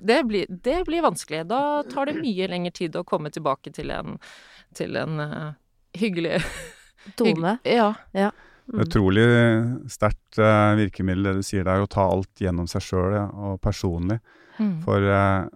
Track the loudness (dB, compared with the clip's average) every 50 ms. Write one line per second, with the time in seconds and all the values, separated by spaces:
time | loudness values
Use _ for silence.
0 | 2 2 2 4 2 2 0 -2 -2 -4 -6 -6 -2 -2 0 0 0 -2 -2 2
1 | 2 2 0 0 -6 -8 -6 -6 -4 -2 -2 -2 0 0 -2 -2 -4 -6 -4 -4
2 | -4 -4 -4 -4 -4 -4 -2 -2 -2 -4 -2 -4 -4 -6 -6 -6 -6 -6 -6 -6
3 | -6 -4 -4 -4 -4 -4 -8 -6 -4 -4 -4 -4 -6 -16 -14 -12 -10 -8 -8 -8
4 | -8 -10 -12 -12 -14 -18 -20 -20 -20 -20 -20 -20 -20 _ -10 -8 -8 -6 -4 -6
5 | -4 -4 -6 -6 -6 -6 -8 -8 -10 -10 -12 _ _ _ _ _ _ _ -8 -4
6 | -2 -2 -2 -2 -2 -2 -2 -2 -2 -4 -8 -12 -16 -18 -20 -20 -20 _ _ _
7 | -20 -12 -4 0 2 2 2 2 0 -2 -2 -2 0 0 2 2 2 2 0 -4
8 | -10 -8 -2 0 0 0 -2 _ -20 -20 _ _ _ -8 -2 -2 -2 2 2 4
9 | 4 4 6 6 6 6 6 6 6 4 4 2 2 0 -2 -4 -8 -12 -6 0
10 | 0 0 0 -2 _ _ 0 2 4 6 6 6 6 4 4 4 2 0 -2 -2
11 | -2 0 0 2 0 0 0 0 -2 -2 -2 -2 0 2 2 2 2 0 2 2
12 | 2 4 2 0 -2 -4 _ -4 -2 -2 0 0 -2 -2 -4 -6 -6 -2 -2 0
13 | 0 0 0 0 -2 -4 -6 -8 -6 -6 -6 -2 -2 -2 -2 0 -2 -2 -2 -2
14 | -2 -2 -2 -4 _ _ _ _ _ _ -6 -4 -2 -2 -2 -2 -2 0 2 2
15 | 4 4 4 4 4 4 2 0 -2 -4 -10